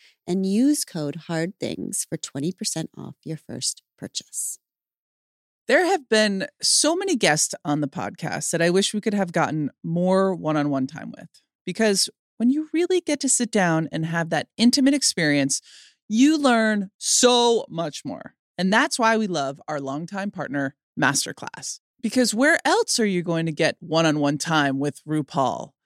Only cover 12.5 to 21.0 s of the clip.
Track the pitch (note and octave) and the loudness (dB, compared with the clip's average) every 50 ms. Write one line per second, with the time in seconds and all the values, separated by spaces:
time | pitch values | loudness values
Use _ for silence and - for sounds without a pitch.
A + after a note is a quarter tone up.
12.5 | C4+ D4+ D#4 - - D#4 F4 F4 F#4 F4+ - - D4 C#4+ - C4 - - B3 A3 | 2 2 -2 -2 -2 0 0 2 2 0 2 0 -2 -2 0 0 0 0 0 0
13.5 | - G#3 F#3 F3 D#3+ D#3+ D#3+ - - D#3+ D#3+ E3 E3 E3+ E3 E3 E3+ D3+ - _ | 2 2 2 4 2 2 0 -2 -4 -4 -4 -2 -2 -2 -2 0 -2 -2 -4 _
14.5 | _ - A3 B3 B3+ D4 B3+ C#4 C#4 C#4 - - - - E3 D3+ C#3+ C#3+ C#3 C#3 | _ 2 4 4 4 6 4 4 4 4 2 0 0 2 2 2 4 2 2 0
15.5 | - - - - - - - - _ _ _ - G#3+ A3+ C4 D4 D#4+ D4+ C#4+ C4+ | -2 -4 -6 -10 -20 -20 -20 -20 _ _ _ -2 2 4 6 6 6 4 4 4
16.5 | A#3+ A3+ A3 A3 G#3+ G#3 G3 F#3+ _ - - - - - - B3 B3 A#3+ A#3+ A#3+ | 4 4 2 2 0 0 -4 -6 _ -8 -4 0 2 4 4 6 6 6 4 4
17.5 | A#3 G#3+ - - - E3 E3+ D3+ - - - B2+ F#2 - - - _ _ _ _ | 2 2 -2 -4 -6 -6 -6 -6 -8 -8 -10 -10 -10 -10 -12 -18 _ _ _ _
18.5 | _ - F3+ F#3+ G#3 A3+ C#4+ E4+ - - A#3 A3 A3+ A3 A3 G3 F3 D#3 C#3 C3+ | _ -2 0 2 4 4 2 2 0 0 2 2 2 2 0 -2 -2 -2 -4 -4
19.5 | C#3+ D3 - - D3+ C#3+ C#3 C3+ C3+ D3 F3 E3+ G3+ G3 G3 G#3 - F#3 D3 - | -6 -10 -8 -8 -8 -6 -6 -6 -6 -8 -8 -8 -8 -8 -8 -8 -8 -8 -8 -6
20.5 | - C#3+ C#3 C3+ - _ _ _ - - | -4 -4 -4 -4 -6 _ _ _ -4 0